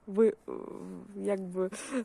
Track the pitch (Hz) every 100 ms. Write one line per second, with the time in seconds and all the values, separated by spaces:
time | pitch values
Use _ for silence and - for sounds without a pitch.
0 | - 196 226 - - 62 - - 185 180
1 | 196 202 196 196 185 185 185 - - 262